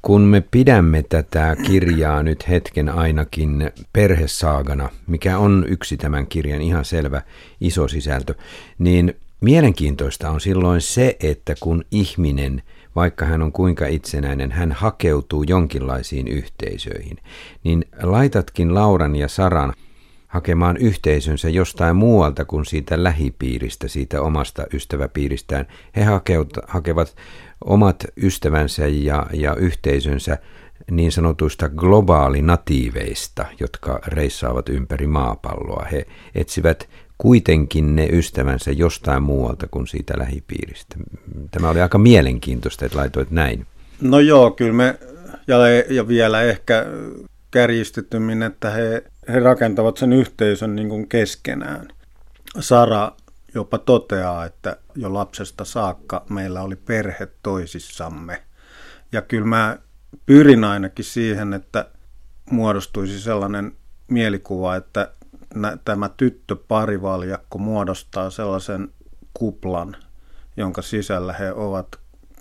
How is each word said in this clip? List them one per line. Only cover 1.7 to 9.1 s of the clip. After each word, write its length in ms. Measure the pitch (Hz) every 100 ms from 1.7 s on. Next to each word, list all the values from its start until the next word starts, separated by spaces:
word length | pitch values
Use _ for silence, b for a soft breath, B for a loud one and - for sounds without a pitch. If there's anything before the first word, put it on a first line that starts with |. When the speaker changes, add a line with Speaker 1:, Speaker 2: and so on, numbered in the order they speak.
| 95 87 82 76 76
Speaker 1:
nyt 260 | 78 78 -
hetken 400 | 90 - - 73
ainakin 840 | 82 82 76 73 - 76 71 76 - -
perhesaagana, 960 | - 101 82 78 - 80 73 67 69 67 - -
mikä 320 | 82 95 92
on 260 | 104 98 87
yksi 280 | 87 - 71
tämän 300 | 78 73 67
kirjan 360 | 82 73 73
ihan 220 | 82 85
selvä 380 | 73 85 73 69 B B B B
iso 280 | 87 85 71
sisältö, 460 | 73 73 67 67 73 B B B B
niin 380 | 87 90 87